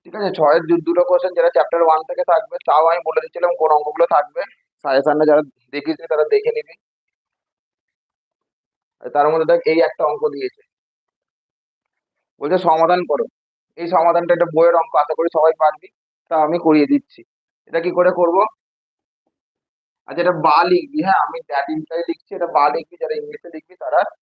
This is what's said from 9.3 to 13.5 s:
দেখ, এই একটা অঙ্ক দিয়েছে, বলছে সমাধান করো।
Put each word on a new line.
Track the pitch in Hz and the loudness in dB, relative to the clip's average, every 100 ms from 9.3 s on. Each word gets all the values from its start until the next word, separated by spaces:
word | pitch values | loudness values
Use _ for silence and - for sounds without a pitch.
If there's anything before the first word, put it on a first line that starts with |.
| 160 160 | 2 2
দেখ, | 170 165 | 2 2
এই | 160 | 2
একটা | 160 - | 2 0
অঙ্ক | 156 147 147 | -4 -2 -4
দিয়েছে, | 143 131 _ _ _ _ _ _ _ _ _ _ _ _ _ _ _ _ _ _ _ | -4 -10 _ _ _ _ _ _ _ _ _ _ _ _ _ _ _ _ _ _ _
বলছে | 147 180 | -2 0
সমাধান | 175 160 165 180 175 | 2 2 2 0 0
করো। | 143 - _ _ | -4 -4 _ _